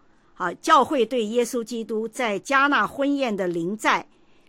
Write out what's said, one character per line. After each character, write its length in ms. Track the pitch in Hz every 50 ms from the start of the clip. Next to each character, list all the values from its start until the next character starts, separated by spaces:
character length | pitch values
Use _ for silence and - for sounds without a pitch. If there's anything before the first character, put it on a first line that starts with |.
| _ _ _ _ _ _ _
啊， 180 | - 185 175 -
教 320 | - - - 330 285 240
会 220 | - 320 269 220
对 180 | 220 269 247 220
耶 180 | 208 226 240 240
稣 220 | 233 - 240 226
基 180 | - 247 226 220
督 240 | 214 226 214 226
在 320 | 226 - - 254 220 202 190
迦 300 | - - 277 269 269 285
纳 180 | 285 233 208
婚 300 | 180 - - 277 285 285
宴 180 | 277 269 240 208
的 140 | 196 190 180
临 260 | 170 175 165 180 214
在， 320 | 214 - 294 226 175 - - _ _ _ _ _ _ _